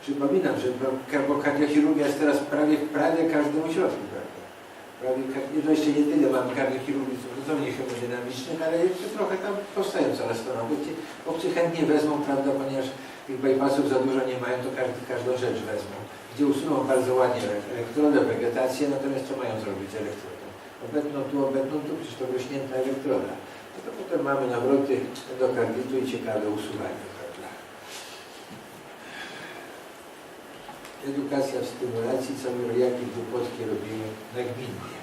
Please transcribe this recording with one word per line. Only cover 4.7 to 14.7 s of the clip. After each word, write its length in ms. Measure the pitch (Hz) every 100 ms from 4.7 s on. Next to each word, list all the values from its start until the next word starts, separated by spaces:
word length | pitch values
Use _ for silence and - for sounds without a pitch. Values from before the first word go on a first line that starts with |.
| - - -
Prawie 220 | 127 131 131
ka-, 140 | 135 - 151 147
no 60 | 147
jeszcze 160 | 151 143
nie 80 | 147
tyle 180 | 147 135 131
mamy 120 | 123 123
kardiochirurgii 580 | 135 131 147 139 127 123 127 127
zupełnie 300 | 139 147 135 123
hemodynamicznych, 840 | 127 117 120 123 123 127 - 156 160
ale 100 | 165 180
jeszcze 200 | 185 202 214
trochę 180 | 190 190 208
tam 80 | 202 - -
powstają 320 | 190 - 147 -
coraz 180 | 120 113 -
to 60 | 113
nowe, 140 | 113 147
gdzie 140 | 151 - - - -
obcy 160 | 165 - 165
chętnie 280 | 170 165 143
wezmą, 200 | 151 151 147 143
prawda, 220 | 139 139 139
ponieważ 260 | 135 135 135 - - - -
tych 100 | 127 131
bypassów 400 | 135 139 139 139
za 60 | 131 135
dużo 160 | 131 127
nie 80 | 127
mają, 120 | 120 127
to 40 | 131